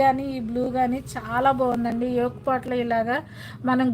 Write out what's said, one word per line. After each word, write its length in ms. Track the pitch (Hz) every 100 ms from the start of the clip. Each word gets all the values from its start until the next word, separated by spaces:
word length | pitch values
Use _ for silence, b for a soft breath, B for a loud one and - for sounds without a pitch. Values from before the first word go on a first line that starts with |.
కానీ 240 | 269 262 277
ఈ 60 | 262 226
బ్లూ 160 | 240 254 254
కానీ 220 | 247 269 -
చాలా 360 | 240 220 240 269 262
బాగుందండి. 480 | 254 233 233 233 247 247
యోక్ 180 | 247 - 269
పార్ట్లో 280 | 254 254 247
ఇలాగా 340 | 240 226 226 277 - B B B 247
మనం 180 | 254 254